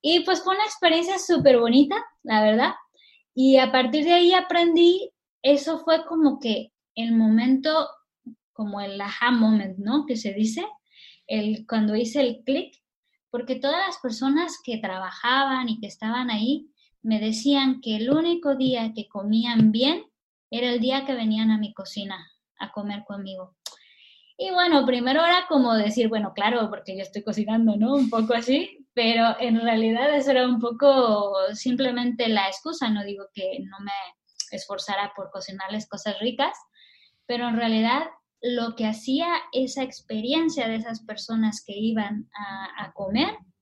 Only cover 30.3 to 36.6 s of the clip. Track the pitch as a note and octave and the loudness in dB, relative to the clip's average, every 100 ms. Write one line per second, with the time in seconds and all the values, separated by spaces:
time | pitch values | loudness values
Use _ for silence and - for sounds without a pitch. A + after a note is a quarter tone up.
30.3 | C4 B3+ A#3+ A#3+ A#3 C#4+ C4+ A#3+ G#3 G3+ | 2 2 0 -2 2 4 6 4 2 0
31.3 | G3 F#3+ G#3+ C4 B3 C4 A#3+ B3 A3+ A#3 | -2 -2 -4 -4 -2 -2 -2 -4 -2 0
32.3 | G#3+ G3 F#3+ D#4 E4+ A#3+ G#3 G3+ G3+ G3 | 0 0 -4 -10 -6 -2 -2 -4 -10 -14
33.3 | - F#3+ F#3+ F#3+ G3 G3+ G3 F#3 _ _ | -8 -8 -6 -10 -14 -10 -10 -10 _ _
34.3 | _ - G#3 - G3 G3+ G3 G3+ - F#3+ | _ -12 -12 -10 -10 -6 -4 -6 -8 -14
35.3 | G3 F#3 G3 F#3+ G#3+ G#3+ G3+ G#3+ G3 A3+ | -14 -14 -12 -10 -10 -10 -10 -8 -6 -6
36.3 | A3+ D4+ - | -2 -4 -4